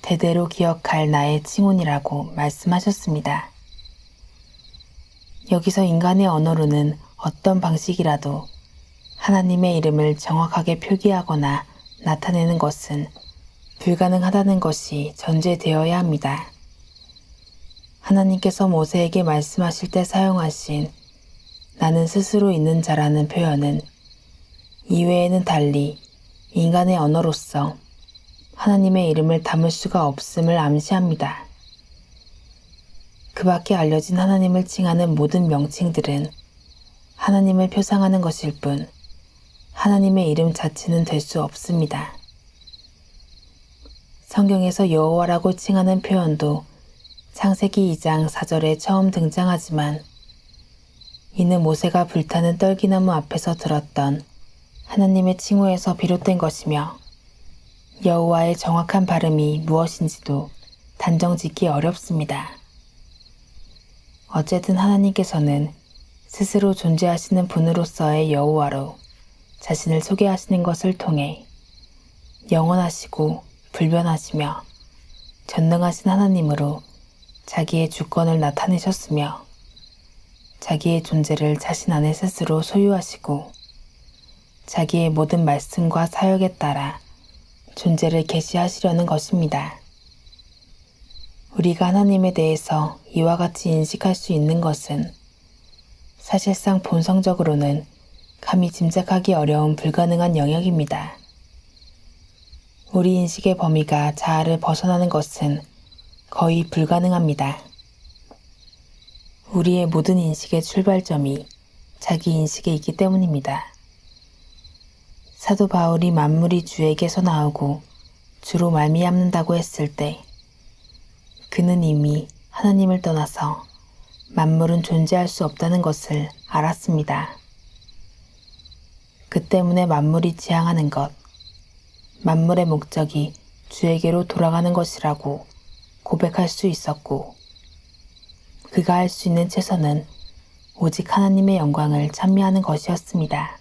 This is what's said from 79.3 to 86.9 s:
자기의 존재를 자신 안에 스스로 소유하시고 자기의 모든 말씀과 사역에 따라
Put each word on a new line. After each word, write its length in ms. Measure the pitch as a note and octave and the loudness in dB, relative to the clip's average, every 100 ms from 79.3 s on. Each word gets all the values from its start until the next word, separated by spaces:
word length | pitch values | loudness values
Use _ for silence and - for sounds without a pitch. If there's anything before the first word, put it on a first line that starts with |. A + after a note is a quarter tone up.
| - - - - - - - - - - - - - | -8 -18 -20 -20 -20 -20 -20 -20 -20 -20 -20 -20 -18
자기의 420 | - D#3 E3+ E3 | -6 -2 0 0
존재를 540 | E3 D#3 D3 D3+ D3+ D3 | 0 0 0 0 0 0
자신 340 | - E3+ - | -4 -4 -2
안에 220 | D#3 D3+ | 2 2
스스로 480 | D3+ F#3+ - D#3+ D#3+ | 0 -4 -4 -2 -2
소유하시고 920 | D#3+ G3+ G3+ F#3+ - - - C#3+ - - - - - - - - - - _ _ - | 0 2 4 2 -2 -12 -6 -6 -6 -20 -20 -20 -20 -20 -20 -20 -20 -20 _ _ -8
자기의 420 | - D#3+ E3+ E3 | -4 -2 0 0
모든 340 | D#3 D#3 E3+ | 2 2 2
말씀과 640 | D#3+ C#3+ - - E3 E3 E3+ | 2 0 -2 -2 0 0 -2
사역에 480 | - F#3+ F#3+ F#3 | 0 2 2 0
따라 460 | F#3 D3 C#3 C#3+ | -2 -4 -2 -6